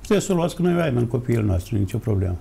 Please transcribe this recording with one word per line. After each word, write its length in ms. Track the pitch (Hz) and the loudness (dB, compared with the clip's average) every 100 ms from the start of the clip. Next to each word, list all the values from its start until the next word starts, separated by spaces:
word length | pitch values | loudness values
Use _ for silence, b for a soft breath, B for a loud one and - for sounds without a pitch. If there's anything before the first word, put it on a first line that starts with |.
„Puteți 240 | - 202 185 | 2 0 2
să 60 | |
o 40 | 180 | 0
luați, 200 | 165 - | 0 0
că 60 | |
noi 100 | 180 | 0
avem 260 | 175 165 120 | 2 0 0
în 100 | 120 | 0
copiile 340 | 127 120 117 | -2 0 0
noastre, 360 | 104 90 - 107 | 2 0 0 -2
nicio 200 | 98 110 | 0 -2
problemă.” 400 | 113 104 95 90 | -2 0 0 -4